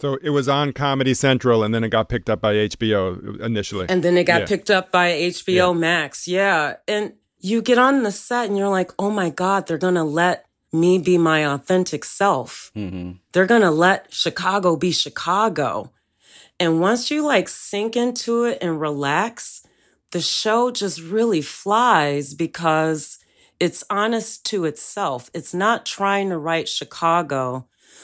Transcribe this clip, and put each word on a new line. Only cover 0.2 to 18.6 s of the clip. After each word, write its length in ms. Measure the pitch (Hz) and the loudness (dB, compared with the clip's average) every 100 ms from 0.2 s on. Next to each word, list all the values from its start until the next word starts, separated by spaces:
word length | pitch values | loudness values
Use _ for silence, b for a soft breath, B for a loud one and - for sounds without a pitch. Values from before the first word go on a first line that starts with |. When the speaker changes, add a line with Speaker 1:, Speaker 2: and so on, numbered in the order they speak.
Speaker 1:
it 80 | 151 | 0
was 180 | 143 131 | 0 2
on 240 | 139 143 | 0 0
Comedy 400 | 131 143 135 131 | -2 0 2 2
Central, 500 | 127 139 127 123 113 | 2 2 4 4 4
and 120 | 107 | 4
then 100 | 113 | 0
it 60 | 113 | 0
got 180 | 110 110 | 0 0
picked 220 | 120 101 | -2 -2
up 100 | 107 | 0
by 120 | 107 | 2
H 240 | 104 107 - | 2 0 -2
B 160 | 113 | 0
O 240 | 104 92 90 104 104 | 2 0 -4 -10 -8
initially. 440 | 113 110 98 98 90 | -4 -4 -4 -6 -2
Speaker 2:
And 120 | 185 | 0
then 140 | 170 175 | 2 2
it 80 | |
got 160 | 175 170 | 4 2
Speaker 1:
Yeah. 60 | 190 | 0
Speaker 2:
picked 240 | 202 - | -2 2
up 200 | 190 190 | 0 2
by 180 | 180 175 | 2 2
H 360 | 160 175 175 | 0 -2 -4
B 160 | - 180 | 0 2
O 120 | 180 | 2
Speaker 1:
Yeah. 60 | 170 | 2
Speaker 2:
Max, 480 | 165 175 147 - 175 | 2 0 -2 -8 -4
yeah. 500 | 185 196 170 147 - - | 0 2 2 0 -6 -4
And 240 | 208 208 - _ _ | -4 -4 -10 _ _
you 220 | 185 226 | -2 -2
get 160 | 247 247 | 2 4
on 240 | 262 277 | 4 4
the 80 | 214 | 0
set, 360 | 190 - 247 220 | -4 -4 -2 -2
and 80 | 202 | 0
you're 140 | 202 | 0
like, 200 | 190 180 - | 0 -2 -2
"Oh 120 | 196 | -2
my 180 | 214 175 | 0 -2
God, 380 | 135 185 196 185 | -2 0 0 -2
they're 100 | 156 | -2
gonna 280 | 185 175 | 0 2
let 420 | 156 156 180 - _ _ _ | 0 2 0 0 _ _ _
me 260 | 160 175 185 | 2 4 4
be 200 | 170 175 | 4 4
my 220 | 165 156 151 | 4 2 0
authentic 580 | 139 - 185 180 147 - | -2 0 0 0 -4 -6
self. 680 | - 202 139 117 - - | 0 2 2 -4 -12 -14
Speaker 3:
Mm-hmm. 380 | 107 98 92 90 92 _ | -10 -8 -8 -10 -12 _
Speaker 2:
They're 140 | 180 190 | 2 4
gonna 240 | 233 190 | 6 6
let 360 | 156 180 196 - | 6 4 2 -2
Chicago 600 | - 170 - 180 202 185 156 | -6 -4 -4 -2 0 2 2
be 160 | 180 | 0
Chicago." 1000 | 156 151 - 170 190 220 170 131 - - b b b b b b - | -2 -4 -6 -2 0 0 0 -2 -4 -8 b b b b b b -2
And 220 | 170 160 | 0 2
once 300 | 185 240 - | 2 0 -2
you, 120 | 302 | -2
like, 280 | 294 226 - | 2 0 0
sink 460 | - - 202 220 240 | -6 -8 -6 -4 -2
into 480 | 240 240 - 233 | -2 -2 -2 -2
it 120 | 240 - | -2 -2